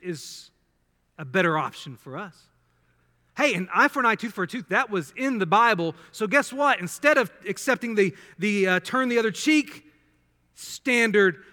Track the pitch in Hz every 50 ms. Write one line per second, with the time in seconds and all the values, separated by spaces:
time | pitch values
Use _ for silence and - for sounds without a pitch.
0 | - 180 170 143 - - - - - _ _ _ _ _ _ _ _ _ _ _
1 | _ _ _ - 156 131 127 190 175 170 156 156 139 120 - - - 151 127 110
2 | _ 135 127 160 208 185 - _ _ _ _ _ _ _ _ _ _ _ _ _
3 | _ _ _ _ _ _ _ - 294 285 185 175 185 175 175 196 262 285 - 285
4 | 247 226 214 - - 233 - - 180 - - 254 185 - 185 233 262 240 202 185
5 | 147 - - - 262 269 254 214 190 160 190 214 233 233 214 175 170 160 151 -
6 | - - - - - 185 214 285 - - 254 269 285 285 240 185 180 165 - -
7 | - 285 302 277 233 - - - - 208 196 - - 262 247 - - 233 220 208
8 | 196 185 - - - - - - 180 214 202 202 190 190 185 180 180 - - 262
9 | 262 247 240 233 220 220 180 - - 294 311 302 277 - - - - _ _ _
10 | _ _ _ _ _ _ _ _ _ _ _ - - - - - - 262 247 240
11 | 226 220 196 208 196 190 165 - - -